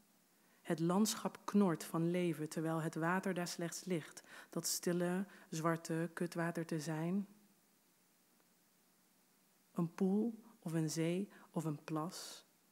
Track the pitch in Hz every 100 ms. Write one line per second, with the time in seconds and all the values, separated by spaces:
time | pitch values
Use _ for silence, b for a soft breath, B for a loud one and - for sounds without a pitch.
0 | _ _ _ b b b - 160 165 185
1 | 214 - - - - 208 196 156 - 165
2 | 165 180 180 156 151 175 160 165 156 160
3 | 165 185 196 175 175 - 170 - - 165
4 | - - B B B 175 - - 185 175
5 | 175 180 196 B B 160 160 165 - 160
6 | 170 - 170 170 170 170 165 160 147 156
7 | 170 196 190 - - _ _ _ _ _
8 | _ _ _ _ _ _ _ _ _ _
9 | _ _ _ _ _ _ _ - 170 -
10 | 190 202 226 220 B B 165 165 156 147
11 | 165 180 208 B B 180 156 147 - 156
12 | 160 - - - - _ _